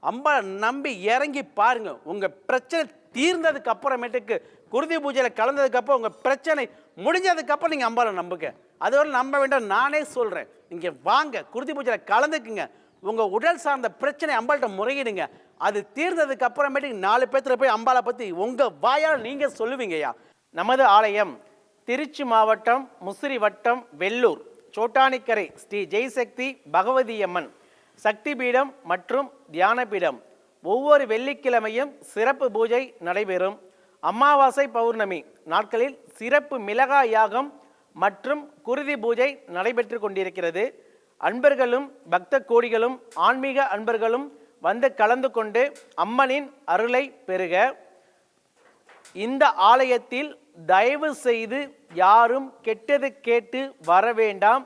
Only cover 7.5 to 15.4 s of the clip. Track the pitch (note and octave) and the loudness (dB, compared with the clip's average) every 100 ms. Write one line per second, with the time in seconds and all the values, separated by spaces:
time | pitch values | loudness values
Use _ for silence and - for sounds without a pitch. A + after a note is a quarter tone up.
7.5 | D4 E4+ D#4 A#3+ A#3 A#3 F#3+ F3 F3+ D3 | -2 -2 -2 -2 0 -2 -2 -6 -8 -8
8.5 | - _ _ F3 C4+ D4+ C4 C4 C#4+ C#4 | -12 _ _ 0 2 2 0 0 0 2
9.5 | C4+ A3 G3+ C4+ D4+ D4 B3+ A#3 E3+ A#2 | 0 0 0 2 0 -4 -4 -4 -4 -10
10.5 | _ _ E3+ F3 C#3+ C#3 B3 D4+ A3 D3+ | _ _ -8 -8 -6 0 0 0 -6 -10
11.5 | A3+ C4 C#4+ B3+ A3 - G#3 D4 D#4 A3+ | -10 -8 -6 -4 -4 0 2 2 -2 -6
12.5 | G#3+ C#3 _ _ _ F#3+ A3+ G#3+ G3+ D4 | -10 -10 _ _ _ -8 -2 0 0 0
13.5 | E4+ D4+ C#4 A#3 - C4+ C#4+ D#4 B3+ A#3 | 0 -2 -2 -4 -4 -6 -4 -4 -4 0
14.5 | C#4+ B3 F#3+ G#3+ C#4 B3 G3 D3+ - | -2 -2 -4 -4 -4 -4 -6 -8 -10